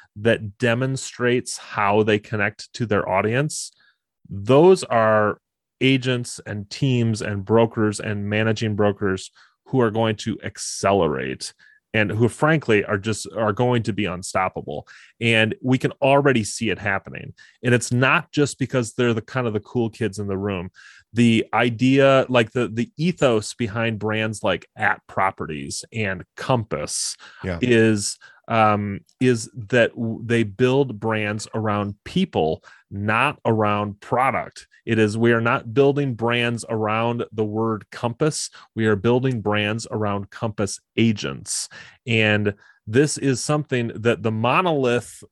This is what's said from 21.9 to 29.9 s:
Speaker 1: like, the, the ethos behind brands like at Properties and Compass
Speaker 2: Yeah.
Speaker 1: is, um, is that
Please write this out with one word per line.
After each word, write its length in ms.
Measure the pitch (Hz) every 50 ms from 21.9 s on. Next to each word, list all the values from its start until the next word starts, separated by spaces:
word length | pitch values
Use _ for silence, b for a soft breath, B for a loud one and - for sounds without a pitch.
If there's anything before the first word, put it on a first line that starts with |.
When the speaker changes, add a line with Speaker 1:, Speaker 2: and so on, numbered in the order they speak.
| 135 139 135 135 135 135 - -
Speaker 1:
like, 240 | 127 123 110 104 -
the, 160 | 127 120 95
the 240 | 110 117 120 - _
ethos 580 | - 156 180 165 - 156 127 117 107 104 - -
behind 440 | - 120 98 101 117 113 117 110 101
brands 460 | 104 110 107 110 110 110 107 - -
like 240 | 101 90 82 - - _
at 280 | 110 107 101 101 - _ -
Properties 760 | - 104 95 95 - - 90 80 78 71 69 73 - - - - -
and 300 | 113 107 98 92 87 - - _
Compass 800 | - - - 131 117 104 - 80 71 73 - - - - - - B B B B B B
Speaker 2:
Yeah. 160 | 92 87 85
Speaker 1:
is, 580 | 123 123 117 113 110 110 110 104 104 - - B B B B B B
um, 540 | - 117 110 110 107 104 104 104 104 98 - - _ _ -
is 300 | 127 127 123 110 117 - -
that 360 | 127 104 98 127 123 113 -